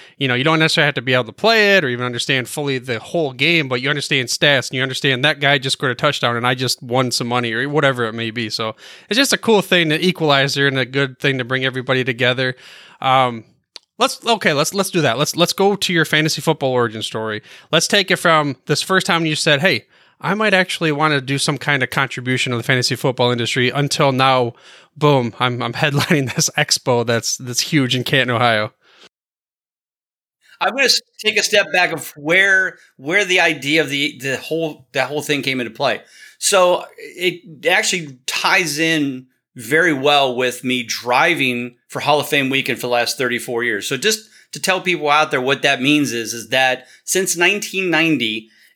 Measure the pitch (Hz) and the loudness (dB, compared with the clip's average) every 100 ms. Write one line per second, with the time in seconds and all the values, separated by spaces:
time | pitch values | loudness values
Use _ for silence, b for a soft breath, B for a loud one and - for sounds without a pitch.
0 | B B 135 123 151 160 160 - 147 139 | B B -2 0 2 2 2 2 0 0
1 | 123 127 113 - 214 226 202 196 135 120 | 0 0 0 0 2 4 4 4 2 -2
2 | 123 120 - 131 123 156 143 131 131 113 | -4 -4 -2 -2 -2 -4 -4 -4 -4 -6
3 | - 170 143 127 151 165 135 127 135 147 | -4 -4 -2 0 0 2 0 -2 -2 -2
4 | - 143 120 - 151 135 - 131 131 127 | 0 -2 -2 0 2 2 0 -4 -4 -2
5 | 143 127 147 147 139 143 131 - 135 120 | 0 2 0 2 2 2 0 -2 -2 0
6 | 147 - 123 120 123 131 127 - 123 123 | -2 0 -2 0 0 0 -2 -4 -2 0
7 | 127 - 120 123 117 113 139 147 139 123 | 0 -2 -2 -2 -2 -2 -2 2 2 2
8 | 113 113 113 117 107 - 110 - B B | -2 -4 -6 -4 -6 -4 -6 -8 B B
9 | B 220 269 - - 208 - 180 156 151 | B 0 2 0 2 2 4 2 2 0
10 | 180 175 156 139 135 139 139 135 127 139 | 0 0 2 2 2 2 0 0 -2 -2
11 | 135 127 143 131 120 131 131 127 123 131 | -2 -2 -2 -2 -2 -2 -2 -4 -2 -2
12 | 127 120 123 127 131 - B B B B | -2 0 0 0 -2 -6 B B B B
13 | 131 131 127 113 - _ _ - _ - | 2 2 2 -2 -14 _ _ -20 _ -2
14 | 262 - 226 226 196 143 156 196 190 180 | -2 -2 -2 0 2 0 0 -2 -2 0
15 | 139 120 147 - 170 - 196 196 - 170 | 0 0 -2 0 0 2 2 2 0 0
16 | 151 156 156 151 165 151 135 123 117 110 | 0 0 0 -2 -2 0 0 0 0 -4
17 | - 113 110 107 - B B 160 - 208 | -8 -6 -6 -8 -10 B B 0 2 0
18 | 190 180 175 156 147 127 - 143 - 185 | 0 0 2 2 2 -2 -4 -2 0 0
19 | - 170 160 147 160 143 180 117 - b | 2 0 0 0 2 2 2 0 -4 b
20 | b b 143 208 214 185 180 - 165 143 | b b -4 0 2 2 2 -2 -2 2
21 | 156 143 127 139 - 139 - 143 123 147 | 2 0 -2 -2 -2 -2 0 0 0 -2
22 | 131 - 123 127 131 117 123 127 - 123 | -2 -2 -2 -2 -2 -2 0 0 0 0
23 | 143 127 123 120 113 131 123 143 143 - | -2 0 0 0 -2 0 0 0 -2 2
24 | 139 131 131 131 117 - B B B 143 | 2 4 4 4 2 -4 B B B 0
25 | 147 139 117 - 123 120 120 - 151 143 | 2 4 0 -2 -2 -2 -4 -2 0 0
26 | - 156 127 - - - 147 - 135 120 | 2 0 0 -2 -2 0 0 0 0 0
27 | 117 117 - - 127 120 - 151 127 127 | 2 0 -2 -6 -6 -6 0 0 2 0
28 | - 139 123 117 120 107 107 _ b b | 0 0 2 2 2 2 -2 _ b b
29 | b _ _ _ _ _ _ _ _ _ | b _ _ _ _ _ _ _ _ _
30 | _ _ _ _ b b 185 247 254 - | _ _ _ _ b b -2 2 2 0
31 | - - 214 208 - 208 190 180 170 156 | -4 -8 -2 0 2 2 2 0 0 -2
32 | - 151 147 185 196 190 185 - b b | -10 -8 0 2 4 2 0 -6 b b
33 | 139 202 196 185 170 147 135 160 139 143 | -2 0 2 2 2 0 0 0 0 -2
34 | 147 123 131 123 - 160 156 - _ 139 | -4 -4 -6 -6 -4 -4 -4 -8 _ -4
35 | 127 147 143 143 135 127 113 - 135 104 | -4 -4 -4 -2 -2 -4 -6 -2 -2 -2
36 | - B B B - 196 180 175 - - | -8 B B B 0 4 4 2 -4 -18
37 | 147 - 180 175 170 139 160 196 214 185 | -18 -4 -4 -4 -10 -6 0 2 0 -4
38 | 143 127 - - 180 190 160 147 165 160 | -6 -12 -8 -2 2 2 0 -2 0 0
39 | 139 127 127 _ _ 131 110 156 175 135 | -2 -4 -12 _ _ -14 -2 2 2 2
40 | 143 143 135 120 127 - 127 127 113 - | 2 4 2 0 -2 -2 -4 -4 -4 -6
41 | 123 127 170 151 131 120 123 - - 139 | 0 2 2 2 0 -2 -6 -14 -12 -4
42 | 143 147 135 143 131 135 131 113 123 120 | 0 0 2 0 0 0 -2 -4 0 0
43 | 113 - 123 120 - 117 120 101 - 131 | 0 -2 -2 -4 -4 -4 -2 -4 -4 -2
44 | 214 214 - b b 147 196 185 180 160 | -2 -2 -6 b b -6 -2 -2 -2 -2
45 | 147 151 151 139 127 139 143 131 135 147 | 2 2 2 0 0 2 2 2 2 2
46 | 131 117 110 117 95 131 131 127 - B | 2 -4 -6 -10 -2 2 2 0 -8 B
47 | - 185 185 165 175 202 - 190 185 160 | -4 -2 -2 0 0 0 -4 -4 0 0
48 | 165 135 113 110 - b b | 2 0 -2 -4 -10 b b